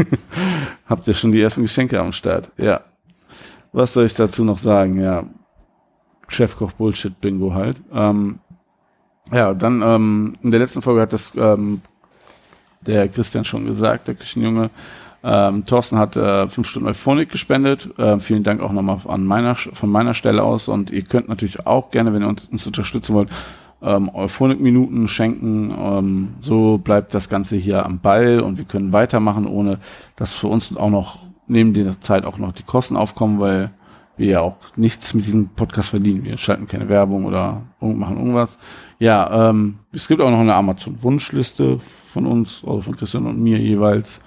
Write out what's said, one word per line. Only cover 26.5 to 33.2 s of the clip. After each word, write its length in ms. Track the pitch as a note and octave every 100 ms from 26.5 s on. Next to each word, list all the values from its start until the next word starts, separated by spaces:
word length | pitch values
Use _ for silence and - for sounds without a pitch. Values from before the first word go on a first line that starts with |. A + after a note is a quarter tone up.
| A2 A2 G#2+
bleibt 360 | F2+ G#2 G2
das 140 | G#2 -
Ganze 280 | G2 F#2+ G#2
hier 280 | F#2 F#2+
am 160 | G2 F2+
Ball 400 | G2+ G2+ A#2+ A#2+
und 180 | G#2 F#2+
wir 60 |
können 280 | - G2+ G2
weitermachen, 540 | G2+ A#2+ A#2+ G#2+ G#2 G2+
ohne 320 | G2+ G2+ G2 - - - -
dass 180 | A2
für 140 | - G#2
uns 280 | A2 - -
auch 140 | -
noch 280 | G2+ F#2+ - - - -
neben 260 | A#2 A2+
der 260 | G#2 G2 F#2+
Zeit 240 | - G2
auch 140 | F#2+ F#2+
noch 140 | G2
die 100 | F2+
Kosten 340 | - B2+ B2+ G2
aufkommen, 440 | G#2+ -